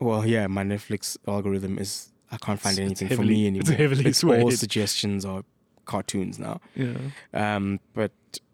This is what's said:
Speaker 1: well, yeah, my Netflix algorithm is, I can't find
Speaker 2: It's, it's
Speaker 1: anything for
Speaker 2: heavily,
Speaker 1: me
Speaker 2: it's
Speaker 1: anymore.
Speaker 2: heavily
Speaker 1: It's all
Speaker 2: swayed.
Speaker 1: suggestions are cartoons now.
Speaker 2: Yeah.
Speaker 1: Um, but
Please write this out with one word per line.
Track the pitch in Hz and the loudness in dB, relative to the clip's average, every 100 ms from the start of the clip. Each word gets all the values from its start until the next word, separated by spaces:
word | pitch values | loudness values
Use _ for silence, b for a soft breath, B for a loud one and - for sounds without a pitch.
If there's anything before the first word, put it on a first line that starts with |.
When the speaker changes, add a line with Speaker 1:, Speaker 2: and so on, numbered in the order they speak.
Speaker 1:
well, | 120 107 110 | 0 2 4
yeah, | 113 101 | 2 2
my | 98 | 0
Netflix | 98 101 - 104 - - - | 0 -2 -4 -6 -6 -8 -4
algorithm | 101 98 98 95 98 | -2 0 0 -2 -4
is, | 98 - - _ - | -6 -8 -12 _ -14
I | 110 | -10
can't | - 101 | -4 -2
find | 101 98 | -2 0
Speaker 2:
It's, | 98 | -2
it's | 92 | -2
Speaker 1:
anything | 95 | -2
for | 123 | 2
Speaker 2:
heavily, | 104 107 104 | 4 4 4
Speaker 1:
me | 98 | 2
Speaker 2:
it's | - | 2
Speaker 1:
anymore. | 147 147 | 4 4
Speaker 2:
heavily | 135 139 | 4 2
Speaker 1:
It's | 135 | 4
all | 170 | 4
Speaker 2:
swayed. | 120 120 123 | 6 6 2
Speaker 1:
suggestions | 107 113 101 - 104 98 | 0 0 0 0 0 -2
are | 98 95 - _ _ _ | -2 -8 -10 _ _ _
cartoons | - 104 - 101 95 101 | -6 -6 -4 -4 -4 -6
now. | 107 107 - | -10 -10 -12
Speaker 2:
Yeah. | - 127 123 135 139 B | -6 -4 -4 -10 -12 B
Speaker 1:
Um, | - 104 104 98 98 _ | -4 -2 0 0 -2 _
but | - 104 _ _ - _ | -4 -4 _ _ -16 _